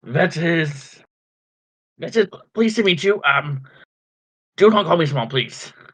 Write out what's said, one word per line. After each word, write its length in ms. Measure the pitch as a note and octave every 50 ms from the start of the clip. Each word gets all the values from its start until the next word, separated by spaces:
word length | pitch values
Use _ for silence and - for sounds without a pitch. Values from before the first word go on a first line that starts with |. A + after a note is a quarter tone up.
| _
That 320 | - A#2+ D3 F3+ F3 -
is, 640 | D3+ E3 E3 E3+ E3 D#3+ D3 C#3+ C#3 - - - - _ _ _ _ _ _ _ _ _ _ _ _ _ _ _ _ _ _ _ _
that 180 | - - -
is, 120 | A3+ G#3 F#3+ - - - _ _
pleased 220 | - A3+ A3+ A3
to 60 | A3+
meet 220 | A3 F#3+ F3 D3+ -
you. 180 | G3 G#3 G#3
Um, 400 | - C#3+ C#3 C#3 C#3 D3 C#3+ C3+ C3 - - - - _ _ _ _ _ _ _ _ _ _ _ _ _ _
do 120 | - F#3+ G#3+
not 160 | A3 G#3 G3+
call 100 | D#3+ E3+
me 100 | F3 E3
small, 200 | D3 C#3+ C3+ A#2
please. 460 | A2+ C#3 C3 A#2+ A2 - - - - - _ - -